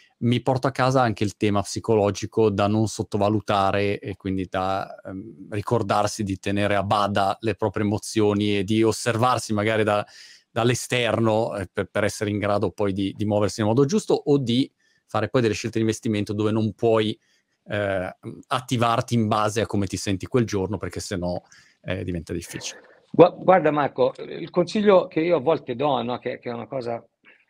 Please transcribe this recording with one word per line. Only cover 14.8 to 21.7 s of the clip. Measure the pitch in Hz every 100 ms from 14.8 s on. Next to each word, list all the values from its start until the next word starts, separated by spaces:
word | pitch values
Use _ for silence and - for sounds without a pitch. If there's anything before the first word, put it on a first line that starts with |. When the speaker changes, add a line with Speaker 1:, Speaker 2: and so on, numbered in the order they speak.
| _ _ _
Speaker 1:
fare | 107 107
poi | 131
delle | 117
scelte | 98 113 113
di |
investimento | 110 107 117 104 101
dove | 104 107
non | 110 107
puoi, | - 117 110 110 107 _ _ _ _ -
eh, | 104 101 95 92 - - - -
attivarti | 131 - 123 117 117 -
in | 120 107
base | 110 107 107
a | 98
come | 101 98
ti | 92
senti | - 95 -
quel | 127
giorno, | 113 101 95 101
perché | 92 -
sennò, | - 95 87 90 - - _